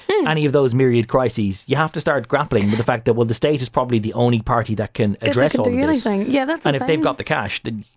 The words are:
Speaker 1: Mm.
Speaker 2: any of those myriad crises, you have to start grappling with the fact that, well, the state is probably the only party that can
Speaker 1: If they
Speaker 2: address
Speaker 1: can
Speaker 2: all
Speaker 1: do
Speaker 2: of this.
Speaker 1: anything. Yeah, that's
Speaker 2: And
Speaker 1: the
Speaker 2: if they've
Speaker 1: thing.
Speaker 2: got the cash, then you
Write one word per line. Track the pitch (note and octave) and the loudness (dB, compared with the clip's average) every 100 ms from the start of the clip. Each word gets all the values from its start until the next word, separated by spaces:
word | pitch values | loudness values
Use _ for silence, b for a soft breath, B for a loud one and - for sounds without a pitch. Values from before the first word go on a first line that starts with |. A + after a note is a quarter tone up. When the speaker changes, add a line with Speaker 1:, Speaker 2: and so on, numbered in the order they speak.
| B | B
Speaker 1:
Mm. | G#4 A#3+ | 0 2
Speaker 2:
any | D#3 D3 | 2 2
of | |
those | C#3+ C3 | 2 2
myriad | B2 C3 A#2+ A#2 | 4 4 2 2
crises, | C3+ B2 A#2 G2+ F#2 - | 0 0 0 -4 -4 -4
you | C#3 | -2
have | D#3 | -2
to | D#3+ | -2
start | D#3+ C#3+ A2+ | -2 -2 0
grappling | C#3 D3 A#2 G2+ | -2 0 0 2
with | A2 | 0
the | |
fact | A#2 A#2+ A#2+ | 0 0 0
that, | |
well, | A2+ | 2
the | A#2 | 2
state | A2+ D3 D#3 | 0 0 0
is | B2 | -2
probably | - B2 A#2+ | -2 0 0
the | G#2+ | -2
only | A#2+ A#2+ A#2 | 0 2 2
party | G#2+ A#2+ A2 | 0 -2 0
that | G#2+ G#2 | -4 -4
can | - G#2 | -2 -2
Speaker 1:
If | G2+ | 0
they | - | -2
Speaker 2:
address | F#3+ - | 0 0
Speaker 1:
can | B3+ | 2
Speaker 2:
all | A3+ | 0
Speaker 1:
do | B3 | 0
Speaker 2:
of | D4 | 0
this. | C#4+ A3+ | 0 0
Speaker 1:
anything. | G3+ A3 | -2 0
Yeah, | C4+ | -2
that's | C4 D#4+ - | -2 -2 -2
Speaker 2:
And | |
Speaker 1:
the | C#3+ | -2
Speaker 2:
if | B3 | 0
they've | D#3+ | 0
Speaker 1:
thing. | |
Speaker 2:
got | D#3 B2+ | 0 -4
the | |
cash, | - D3+ G2+ - | -4 -4 -4 -8
then | - A2 | -8 -10
you | - | -12